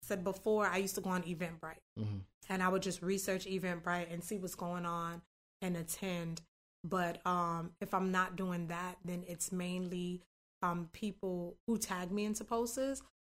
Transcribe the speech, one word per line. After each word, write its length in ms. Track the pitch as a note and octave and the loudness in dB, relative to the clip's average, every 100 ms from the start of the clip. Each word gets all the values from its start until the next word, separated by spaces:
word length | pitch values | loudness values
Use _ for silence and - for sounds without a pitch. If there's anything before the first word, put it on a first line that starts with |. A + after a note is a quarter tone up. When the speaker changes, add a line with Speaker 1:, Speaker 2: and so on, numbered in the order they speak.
Speaker 1:
said 200 | - F#3+ | -4 0
before, 420 | F#3 F#3+ A3 G#3+ G3 | 0 0 4 4 4
I 100 | F#3 | 4
used 180 | F#3+ - | 2 0
to 60 | |
go 80 | F#3+ | 2
on 140 | F3+ | 0
Eventbrite, 580 | E3+ E3 E3+ E3 D#3+ - _ - | 0 -2 -4 -4 -10 -12 _ -4
Speaker 2:
Mm-hmm. 180 | G#2+ G2+ F#2+ _ - | -2 -2 -6 _ -4
Speaker 1:
and 140 | F#3 | 2
I 60 | F#3 | 4
would 120 | F#3+ | 4
just 200 | F#3+ F3 | 2 -2
research 440 | F3 G3 G3 F#3 G3 | 0 0 2 0 0
Eventbrite 640 | F#3 F3+ E3+ F3 F3 E3+ | 0 0 0 0 0 0
and 120 | E3+ | -4
see 140 | - G#3 | -4 -4
what's 180 | F3+ - | -4 -4
going 300 | F3 F3 F3 | -4 -2 0
on 360 | E3+ E3+ E3+ - _ _ - | 0 -2 -6 -12 _ _ -6
and 140 | F#3 E3+ | -2 -2
attend. 640 | E3 - F#3+ F3 E3+ E3 - _ _ _ | -2 -4 -2 -2 -2 -6 -10 _ _ _
But, 420 | E3 F#3 F3 E3+ F3+ | 0 2 2 0 2
um, 480 | F3+ E3+ E3 E3+ - | 4 4 2 -2 -6
if 120 | G3+ | 0
I'm 180 | F#3+ F#3+ | 2 4
not 240 | F#3 F#3 F3+ | 4 2 0
doing 320 | F#3 F3 E3 | -2 0 -2
that, 300 | E3+ F3+ F3 | -4 -4 -6
then 200 | F3 F3 F3+ | -4 -4 -4
it's 240 | E3+ - | -4 -2
mainly, 680 | F3+ F3+ F3+ F3+ F3+ F3 F3+ - _ _ - | -2 0 0 -2 -2 -2 -2 -8 _ _ -2
um, 260 | F3+ F3 E3 | 0 2 -4
people 640 | - G#3+ G#3 F#3+ F3+ F3 - - | -4 -4 -2 -4 -2 -4 -6 0
who 100 | G#3+ | 0
tag 340 | - F#3 F3+ | 2 -2 0
me 140 | G#3 G#3+ | 0 0
into 180 | G#3+ | -2
posts. 580 | G#3+ A#3 A#3+ C4 C4+ C4+ - _ | 0 0 0 0 0 -2 -8 _